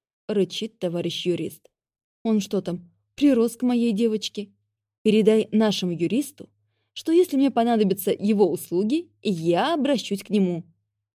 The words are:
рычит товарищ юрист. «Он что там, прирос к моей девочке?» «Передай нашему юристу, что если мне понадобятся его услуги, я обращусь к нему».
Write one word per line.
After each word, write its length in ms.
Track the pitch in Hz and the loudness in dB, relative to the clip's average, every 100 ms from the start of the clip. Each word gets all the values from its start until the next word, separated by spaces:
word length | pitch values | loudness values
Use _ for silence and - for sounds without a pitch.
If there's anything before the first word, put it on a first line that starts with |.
| _ _ - | _ _ -4
рычит 500 | 208 180 - 220 - | -2 -2 -2 -10 -6
товарищ 480 | 180 175 165 - 180 | -6 -4 -6 -4 -2
юрист. 420 | 170 156 - _ _ _ _ _ _ | -2 -4 -12 _ _ _ _ _ _
«Он 160 | 226 214 | -2 0
что 220 | 196 202 | 0 -4
там, 280 | 185 175 - _ _ | -4 -8 -12 _ _
прирос 420 | - 285 240 233 233 | 0 2 4 2 0
к 60 | |
моей 300 | 247 240 233 | -2 0 0
девочке?» 600 | 196 233 214 - - 202 _ _ _ _ _ | 0 0 -2 -6 -10 -14 _ _ _ _ _
«Передай 460 | 220 214 202 220 - | 2 4 6 4 2
нашему 420 | 214 220 196 180 | 2 2 0 -4
юристу, 560 | 165 170 214 294 - - _ _ _ _ | -2 -2 -2 -4 -10 -20 _ _ _ _
что 200 | - - | -12 0
если 240 | 330 359 277 | 2 2 2
мне 140 | 269 | 0
понадобятся 600 | - 233 233 202 190 - | 2 2 2 2 0 -2
его 400 | - 196 208 190 | -2 0 2 2
услуги, 600 | 170 - 175 214 311 349 _ | 0 -4 -4 -2 -2 -6 _
я 520 | - 175 165 170 247 | -6 -4 0 0 0
обращусь 480 | 330 269 262 - 202 | 0 0 -2 -4 -8
к 80 | - | -2
нему». 340 | 202 185 170 - _ _ _ _ | 0 0 -2 -10 _ _ _ _